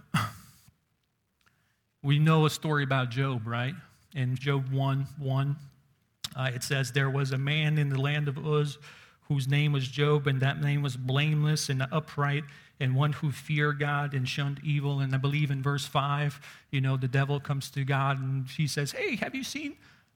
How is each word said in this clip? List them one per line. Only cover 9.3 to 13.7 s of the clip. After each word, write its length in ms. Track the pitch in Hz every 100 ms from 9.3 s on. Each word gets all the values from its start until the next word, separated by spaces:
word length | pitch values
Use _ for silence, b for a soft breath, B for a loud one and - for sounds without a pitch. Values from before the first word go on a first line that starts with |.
| 143 131
name 240 | 143 147
was 160 | 143 127
Job, 380 | 147 147 147 139
and 140 | 135
that 220 | 135 156
name 200 | 143 143
was 140 | 143 120
blameless 720 | 127 135 151 151 151 151 -
and 140 | 131 131
upright, 520 | 156 151 - 143 143 147 B B B
and 140 | 131
one 180 | 127 147
who 180 | 135 151
feared 480 | 120 - 151 147